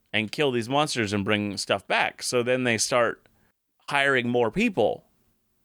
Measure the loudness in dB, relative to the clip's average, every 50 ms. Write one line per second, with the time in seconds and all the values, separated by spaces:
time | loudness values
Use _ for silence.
0 | _ -4 -4 -2 -2 -2 -2 -2 -2 0 0 -2 -2 0 0 0 0 0 -2 -2
1 | -2 0 0 -2 0 0 0 0 0 -4 -4 -6 -2 -2 -2 -2 0 -2 0 0
2 | 0 -2 -4 -6 -8 -2 -2 0 0 2 0 0 2 0 0 0 0 0 2 2
3 | 2 0 -2 -6 _ _ _ _ _ _ _ _ _ _ _ _ -8 -2 0 2
4 | 2 4 2 2 2 2 2 2 0 0 0 0 0 0 2 2 0 0 0 -4
5 | _ _ _ _ _ _ _ _ _ _ _ _